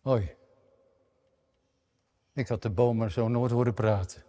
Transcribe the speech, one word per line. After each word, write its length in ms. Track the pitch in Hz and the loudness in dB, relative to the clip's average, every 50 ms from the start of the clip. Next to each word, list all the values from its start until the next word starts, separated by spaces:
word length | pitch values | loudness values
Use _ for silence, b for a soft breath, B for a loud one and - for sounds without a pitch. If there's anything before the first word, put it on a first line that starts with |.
Hoi. 340 | _ 131 131 113 95 80 - _ _ _ _ _ _ _ _ _ _ _ _ _ _ _ _ _ _ _ _ _ _ _ _ _ _ _ _ _ _ _ _ _ _ _ _ _ _ _ _ | _ 0 0 0 0 -4 -10 _ _ _ _ _ _ _ _ _ _ _ _ _ _ _ _ _ _ _ _ _ _ _ _ _ _ _ _ _ _ _ _ _ _ _ _ _ _ _ _
Ik 140 | 143 123 | -8 -4
had 140 | - 120 101 | -4 -4 -4
de 80 | - 113 | -4 -4
bomen 420 | 92 101 123 120 117 113 113 107 | 0 2 2 2 2 0 -2 -2
zo 160 | - - 113 | -2 -2 0
nooit 240 | 113 123 123 123 123 | 0 2 0 0 2
horen 220 | 120 120 123 117 107 | 2 2 2 2 0
praten. 500 | - 110 107 104 95 95 - - - - | 0 2 2 2 0 -2 -6 -8 -18 -20